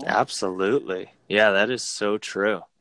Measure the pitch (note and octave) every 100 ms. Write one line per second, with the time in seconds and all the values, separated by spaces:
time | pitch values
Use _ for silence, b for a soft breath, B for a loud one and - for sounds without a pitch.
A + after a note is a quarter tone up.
0 | C3+ G#2+ C3 - G2 F#2 F#2+ C3+ - F#2
1 | - _ _ G2+ G#2+ G2 A2 B2 - -
2 | G#2 G#2+ - F#2+ G#2 F#2+ - _